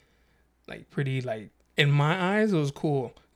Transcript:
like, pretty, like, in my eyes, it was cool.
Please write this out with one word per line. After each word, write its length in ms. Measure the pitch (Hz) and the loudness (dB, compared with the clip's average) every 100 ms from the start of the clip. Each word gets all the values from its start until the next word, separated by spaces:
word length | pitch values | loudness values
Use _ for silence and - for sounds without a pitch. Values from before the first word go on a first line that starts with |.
| _ _ _ _ _ _ - | _ _ _ _ _ _ -18
like, 240 | - - | -18 -10
pretty, 320 | - 139 131 | -4 -2 -2
like, 280 | 123 110 104 - _ - | -4 -8 -10 -20 _ 0
in 120 | 143 | 4
my 460 | 143 147 185 180 208 | 4 2 2 0 2
eyes, 120 | 214 | 2
it 40 | 175 | 2
was 120 | 143 | 0
cool. 440 | - 160 143 120 - _ | -2 -2 -2 -4 -10 _